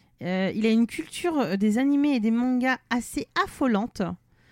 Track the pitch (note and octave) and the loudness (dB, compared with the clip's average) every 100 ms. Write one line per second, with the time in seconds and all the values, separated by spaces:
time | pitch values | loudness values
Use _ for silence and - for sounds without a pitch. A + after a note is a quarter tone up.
0 | _ _ F3 F#3 F#3+ G#3+ A3 A3+ A#3 - | _ _ -4 -2 -2 0 2 2 2 -2
1 | D#4+ - F4 D#4 G#3 G3 G#3+ G#3+ C#4 C#4+ | -10 -6 -2 0 0 2 2 2 2 2
2 | D4 C4 G#3+ A#3 B3+ B3+ B3+ B3+ _ A#3+ | 2 2 2 0 0 0 0 -2 _ -4
3 | - D4 - E4 G4 - C4+ G#3 A#3+ - | -4 -8 -4 -4 -4 0 0 2 -2 -4
4 | F3 F3+ _ _ _ | -6 -6 _ _ _